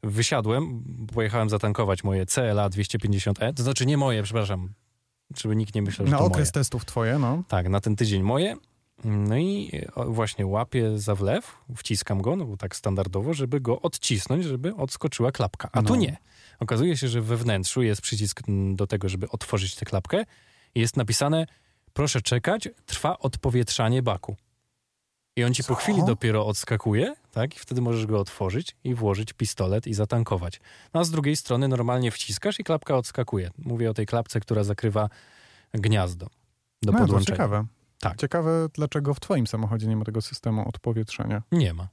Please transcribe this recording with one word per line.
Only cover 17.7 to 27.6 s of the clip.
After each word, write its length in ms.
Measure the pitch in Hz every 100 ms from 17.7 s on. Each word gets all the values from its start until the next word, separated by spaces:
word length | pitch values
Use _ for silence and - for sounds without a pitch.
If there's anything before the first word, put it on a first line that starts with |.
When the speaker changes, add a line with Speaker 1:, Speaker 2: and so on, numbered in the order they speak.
| -
Speaker 1:
jest 180 | 120 104
przycisk, 400 | - 107 104 - -
m, 280 | 101 98 95
do 120 | 101
tego, 220 | 104 98
żeby 200 | 95 95
otworzyć 460 | - - 107 95 -
tę 100 | -
klapkę 380 | 101 - 180 220 - _ _ _ -
i 40 |
jest 180 | 117 -
napisane: 480 | 110 113 143 160 160 _ _ _ _
"Proszę 280 | - 147 123
czekać, 480 | - 123 - 214 - - -
trwa 340 | - 151 -
odpowietrzanie 840 | 139 - 139 123 117 - 113 127
baku". 320 | 123 98 - 107 _ _ _ _ _ _ _ _ _ -
I 60 |
on 100 | 123
ci 100 | 127
po 40 | 131
Speaker 2:
Co? 60 | 120
Speaker 1:
chwili 280 | - 202 131
dopiero 400 | 113 117 107 107
odskakuje, 720 | 104 - 110 - 107 196 302 _
tak? 240 | - 123
I 40 |
wtedy 220 | -